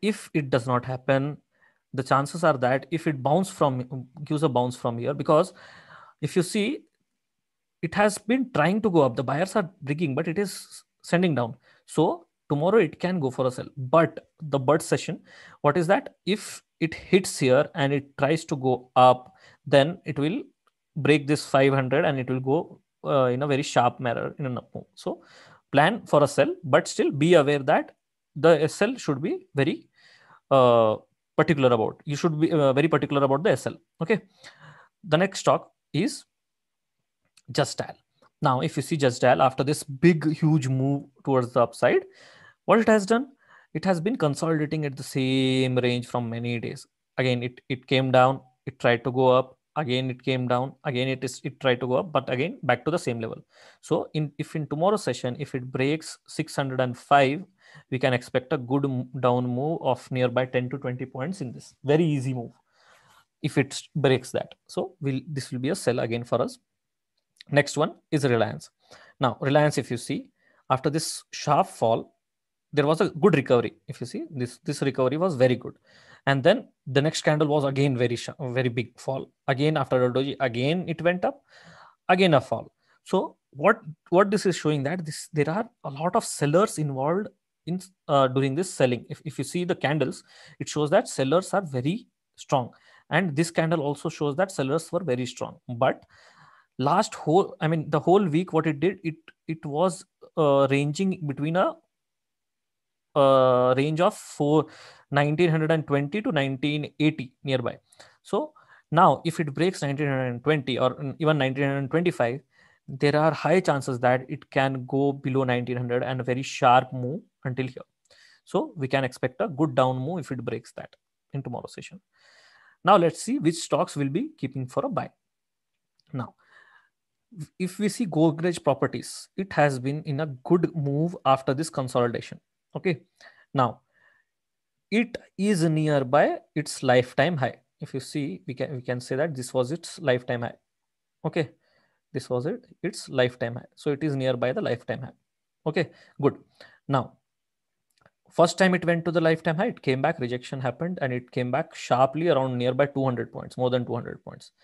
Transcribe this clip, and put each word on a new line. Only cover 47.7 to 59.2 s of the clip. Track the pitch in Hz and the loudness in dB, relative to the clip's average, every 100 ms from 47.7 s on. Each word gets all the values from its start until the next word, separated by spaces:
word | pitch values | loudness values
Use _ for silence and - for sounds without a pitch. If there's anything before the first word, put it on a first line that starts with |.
| 127 - | -8 0
came | 131 131 | 2 4
down, | 127 127 135 - _ - | 6 6 4 -6 _ -16
it | - | -2
tried | 127 120 | 2 2
to | 135 | 0
go | 127 127 | 2 4
up, | 127 131 - _ - | 4 2 -6 _ -8
again | 135 127 131 | -4 -2 -4
it | 127 | -6
came | - 131 123 | -4 -2 0
down, | 123 135 - | -2 -4 -8
again | 156 123 131 | -6 -4 -2
it | 127 | -4
is, | 127 - | -6 -8
it | 143 - | -12 -4
tried | 135 123 | 0 0
to | 127 | 0
go | |
up, | 127 185 | -2 0
but | 143 131 | -2 -2
again | 127 160 269 | -4 -4 -4
back | 131 123 | -2 0
to | 156 | 0
the | 170 | -4
same | - 117 | -4 -6
level. | 113 - - _ - _ | -6 -10 -16 _ -20 _
So | - 165 - | -4 -4 -2
in, | 156 147 - | -4 -6 -6
if | 151 160 | -10 -8
in | 143 | -6
tomorrow's | 151 185 208 | -2 0 0
session, | - 123 123 120 | -2 -4 -6 -8
if | - | -8
it | 131 123 | -8 -6
breaks | 127 135 156 - - - | -2 -2 -2 -6 -18 -14
six | - 151 - | -8 -8 -4
hundred | 135 131 | -4 -2
and | 127 120 | -2 -2
five, | - 143 131 147 - _ _ - - | 4 6 6 0 -8 _ _ -20 -6
we | 127 | -2
can | 139 | 0
expect | 123 - 127 127 | 0 -2 -4 -2
a | 151 | -6
good | 123 139 139 | -2 -2 0
m-, | 127 127 135 | -4 -6 -2